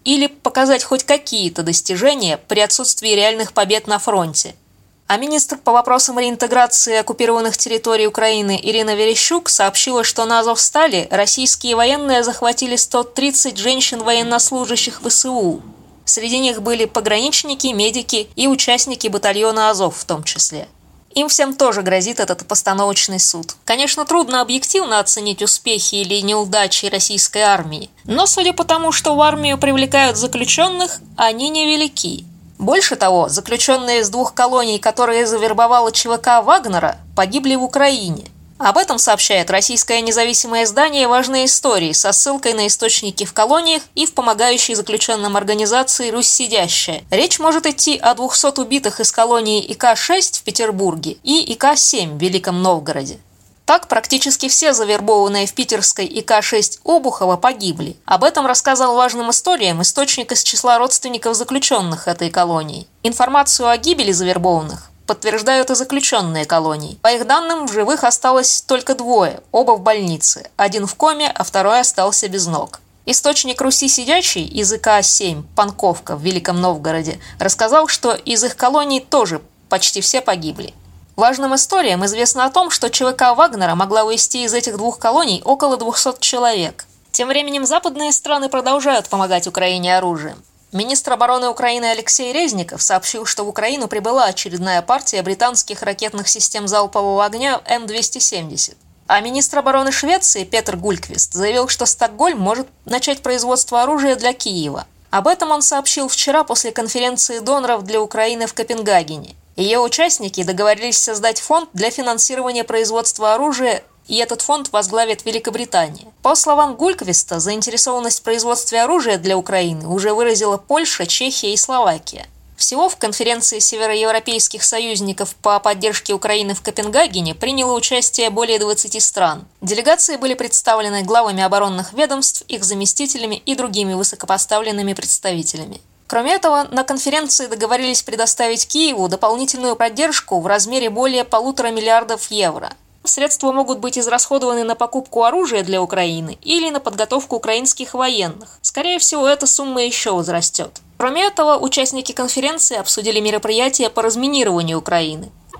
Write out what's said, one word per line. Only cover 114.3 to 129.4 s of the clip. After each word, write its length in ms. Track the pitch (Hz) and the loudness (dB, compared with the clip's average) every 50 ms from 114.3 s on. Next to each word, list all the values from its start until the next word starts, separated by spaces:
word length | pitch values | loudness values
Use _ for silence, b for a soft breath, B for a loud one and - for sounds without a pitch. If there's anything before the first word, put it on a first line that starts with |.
| 233 226 | -4 -4
фонд 280 | - - 294 302 269 - - | -2 -2 -2 -2 -2 -2 -2
возглавит 520 | 208 202 - 214 226 233 220 214 - - | -2 -2 0 0 0 0 0 -2 -4 -4
Великобритания. 800 | 226 220 226 220 233 208 240 240 233 - 240 220 202 - - - 214 _ _ - | -6 -6 -4 -4 -4 -6 -6 -6 -2 0 0 0 0 -4 -12 -20 -20 _ _ 0
По 120 | 254 311 | 2 2
словам 400 | 311 - 311 294 285 302 285 247 | 2 2 2 4 4 4 2 0
Гульквиста, 640 | - 311 370 370 - - 185 175 - - - 175 165 | 0 0 0 0 -2 -4 -2 -2 -2 -2 -2 -4 -4
заинтересованность 800 | 160 196 214 220 220 247 226 240 - 269 247 247 240 233 226 - | -2 -4 -2 -2 -4 -4 -2 -2 0 0 -2 -2 -2 -2 -4 -4
в 40 | - | -2
производстве 580 | 226 226 233 226 240 240 233 - - 233 233 | -2 -2 0 0 -2 -2 -2 -2 -2 0 2
оружия 360 | 233 262 349 349 254 233 202 180 | 2 4 2 2 2 2 0 0
для 200 | 165 190 190 185 | 0 0 0 0
Украины 500 | 180 - 196 185 175 170 165 156 156 165 | -2 0 0 0 0 0 -4 -6 -6 -4
уже 260 | 180 196 190 214 214 | -4 -2 0 0 0
выразила 440 | 220 240 240 226 214 220 208 202 196 | 2 2 2 2 2 2 0 0 -2
Польша, 500 | - _ 277 311 330 302 - - 175 - | -2 _ -2 0 0 -2 -4 -4 -4 -4
Чехия 460 | - - 254 262 262 - - 202 208 | -2 -2 -2 -2 -4 -4 -4 -2 0
и 40 | 208 | 0
Словакия. 680 | - - 262 254 233 185 160 156 - - - - - - _ - - - - - | 0 0 0 2 2 2 0 -2 -6 -12 -14 -16 -18 -20 _ -20 -20 -20 -6 -4
Всего 320 | - - 254 277 349 370 | -4 -2 0 0 0 0
в 80 | - - | 0 -2
конференции 640 | - 214 202 - 233 233 233 233 233 - 240 214 | -4 -4 -4 -2 -2 -2 -2 0 -2 -2 0 0
североевропейских 1000 | 208 - 233 220 220 220 214 214 220 220 220 220 220 240 233 220 - - - 208 | -2 -2 0 -2 -2 -2 0 0 0 0 0 0 -2 -2 -2 -2 -2 -2 -2 -2
союзников 760 | - - - 226 233 226 220 190 202 196 190 - 202 - - | -2 -2 -2 -2 -4 -4 -4 -4 -4 -4 -4 -6 -8 -8 -8
по 220 | - - 208 208 202 | -2 0 2 2 2
поддержке 540 | - 214 208 190 190 214 202 - - - 202 | 2 0 0 0 -2 -2 -2 -2 -4 -4 -4
Украины 400 | 190 - 214 208 214 208 202 196 | -2 -2 -2 -2 0 -2 -4 -6
в 80 | - | -6
Копенгагене 720 | - 220 208 - 208 208 208 285 339 311 185 190 170 160 160 | -6 -6 -6 -6 -6 0 2 2 2 2 0 -4 -4 -4 -6
приняло 400 | - 226 254 269 262 254 254 247 | -4 -6 -4 -2 -2 0 0 0
участие 560 | 240 240 - 262 247 240 - - - 233 226 | 0 0 0 0 0 0 0 0 0 -2 -2
более 300 | 202 220 233 226 220 214 | 0 -2 0 0 0 0
двадцати 400 | 208 208 208 208 - 196 - 214 | 0 0 -2 -2 -2 -4 -2 -2
стран. 460 | - - - 202 185 165 151 175 | -2 -2 2 2 0 0 0 -4